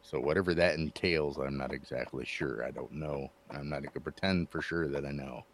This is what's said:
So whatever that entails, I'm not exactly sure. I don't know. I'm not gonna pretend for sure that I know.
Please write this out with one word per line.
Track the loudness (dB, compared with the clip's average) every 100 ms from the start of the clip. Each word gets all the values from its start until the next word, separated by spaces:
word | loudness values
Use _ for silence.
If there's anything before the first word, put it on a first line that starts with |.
So | -4 -2
whatever | 4 4 4
that | 6 6
entails, | 4 0 0 2 4 2 0
I'm | -2 -2
not | -4
exactly | -6 -6 -6 -4 -6
sure. | -6 -2 -2 -2
I | -4
don't | -4 -8
know. | -6 -4 -4 -4 -10 -12
I'm | -8 -4
not | -4
gonna | -4 -6
pretend | -8 -2 4 4 2
for | -2
sure | -2 0 2
that | 0 -2
I |
know. | -4 -4 -8 -12